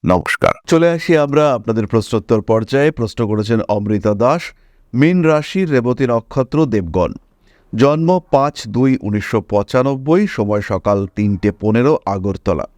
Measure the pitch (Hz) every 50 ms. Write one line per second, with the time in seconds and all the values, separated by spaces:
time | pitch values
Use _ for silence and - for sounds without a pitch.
0 | - 80 90 90 - - - - - 50 50 - _ - 175 165 165 170 170 165
1 | - - 170 156 147 143 139 147 151 147 131 113 104 113 113 110 107 101 - 113
2 | 104 - - 110 - - 120 107 98 - 113 110 110 - - 135 143 156 156 -
3 | 120 107 - - 120 104 107 107 107 101 117 110 104 - 104 104 104 104 107 104
4 | - 110 104 101 117 127 147 170 - - - _ _ _ _ _ _ _ - 120
5 | 139 165 185 180 165 160 156 151 147 - - 190 190 160 147 127 117 120 123 110
6 | 135 120 120 117 - _ - 139 131 123 - 147 160 139 117 104 92 82 80 92
7 | 87 76 - - _ _ _ _ _ _ _ _ _ _ - 107 131 139 147 156
8 | 165 165 185 180 175 _ - 139 135 147 147 - - 113 101 117 131 135 131 -
9 | - 104 104 104 104 - - 110 95 _ 101 101 104 - - 131 127 139 139 135
10 | 131 143 160 185 214 190 - - 110 101 104 104 101 - 104 92 - 104 101 98
11 | 98 92 _ - 104 104 101 90 - 104 104 - - 107 110 117 123 143 156 -
12 | _ - 101 101 92 101 95 - _ - 87 73 - - _